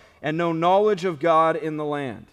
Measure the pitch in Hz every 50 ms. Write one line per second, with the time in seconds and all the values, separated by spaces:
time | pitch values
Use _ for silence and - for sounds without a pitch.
0 | - - _ _ - 151 156 165 170 170 165 160 165 180 190 202 214 214 208 170
1 | 170 190 165 135 165 170 160 160 160 160 160 156 147 156 156 151 151 147 147 143
2 | 139 127 101 95 - -